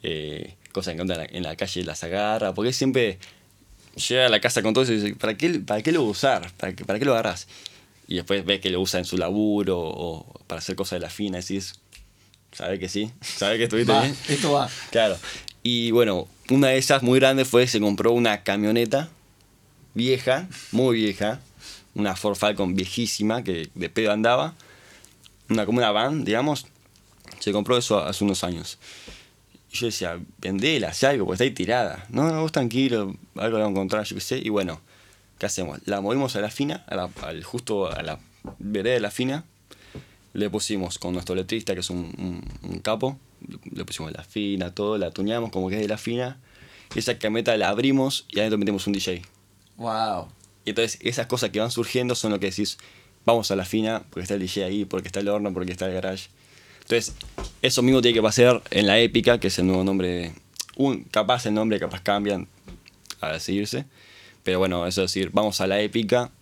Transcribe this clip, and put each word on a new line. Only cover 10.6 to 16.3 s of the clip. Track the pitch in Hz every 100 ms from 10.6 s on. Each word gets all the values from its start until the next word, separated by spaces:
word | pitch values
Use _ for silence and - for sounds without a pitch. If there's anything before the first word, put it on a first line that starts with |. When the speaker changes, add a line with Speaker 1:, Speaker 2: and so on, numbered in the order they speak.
| - 92
Speaker 1:
cosas | 95 92
de |
La | 82
Fina, | - 104 90
decís, | 90 98 95 - _ - - _ _ _ _
"Sabe | - 87 95
que | 90
sí, | 101 107 120
<laughs> |
sabe | - - 101 110
que | 117
estuviste | 107 120
Speaker 2:
Va, | -
Speaker 1:
bien". | 131 139 -
Speaker 2:
esto | 143 151
va. | 143 131 - -
Speaker 1:
Claro. | 117 110 87 - - - - 120
Y | 120 117
bueno, | 113 113 90 -